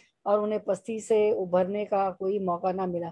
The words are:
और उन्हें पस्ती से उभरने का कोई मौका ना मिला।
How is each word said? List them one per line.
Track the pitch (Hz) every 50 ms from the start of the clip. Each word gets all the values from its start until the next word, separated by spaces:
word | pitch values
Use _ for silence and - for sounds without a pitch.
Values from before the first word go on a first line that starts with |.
| _ _ _ _ -
और | 202 202 214
उन्हें | 208 214 214 208 214
पस्ती | - 190 190 - - 226 220
से | 208 - 226 214 214 208
उभरने | - - 190 175 175 180 185 185 202 208 208
का | 196 208 196 196 190
कोई | 180 - 190 190 202 208
मौका | 190 180 175 170 180 185
ना | 180 190 190
मिला। | 180 175 170 170 170